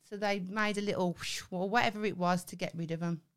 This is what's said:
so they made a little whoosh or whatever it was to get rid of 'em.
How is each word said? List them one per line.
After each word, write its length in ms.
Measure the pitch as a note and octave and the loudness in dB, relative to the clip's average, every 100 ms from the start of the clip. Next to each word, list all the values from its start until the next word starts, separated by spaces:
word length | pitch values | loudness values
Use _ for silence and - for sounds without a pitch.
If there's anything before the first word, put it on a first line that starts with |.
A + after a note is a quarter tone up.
| - | -12
so 60 | G#3 | -2
they 240 | G#3 G3+ | 0 0
made 380 | F#3 G#3+ G#3 G3+ | 0 0 2 2
a 40 | |
little 320 | G3+ - F3+ | 0 2 2
whoosh 280 | E3+ - - - | 0 -6 -6 -6
or 180 | F3+ F#3+ | -2 2
whatever 360 | A#3 A#3+ G#3 G#3+ | 4 2 2 -2
it 120 | F3 | 2
was 260 | F3 F3+ - | 2 2 -2
to 100 | F3+ | -6
get 180 | F3+ E3+ | -6 -4
rid 160 | D#3+ | -4
of 120 | D#3+ | -2
'em. 180 | E3+ D#3+ _ | -2 -4 _